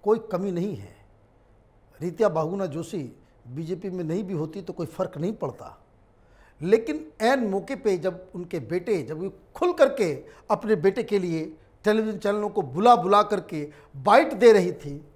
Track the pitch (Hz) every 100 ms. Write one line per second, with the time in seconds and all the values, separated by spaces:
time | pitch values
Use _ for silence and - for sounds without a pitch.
0 | 202 226 226 180 196 170 196 135 95 -
1 | _ _ _ _ _ _ _ _ _ -
2 | 170 170 214 156 156 196 190 143 160 185
3 | 123 - _ _ 117 131 165 180 190 180
4 | 160 175 190 175 156 196 170 180 160 -
5 | 185 143 175 220 143 - - - _ _
6 | _ _ _ _ _ _ 165 226 226 302
7 | - _ 226 269 220 196 170 269 208 185
8 | 180 175 - 180 175 170 117 175 180 196
9 | 147 156 190 - _ - 359 349 269 -
10 | 185 135 - - _ 208 214 214 190 190
11 | 220 202 180 160 156 - _ _ 208 214
12 | 214 208 202 208 208 202 143 139 226 240
13 | 185 202 208 202 - 160 147 - - 139
14 | 131 226 320 240 233 208 180 - 143 143
15 | -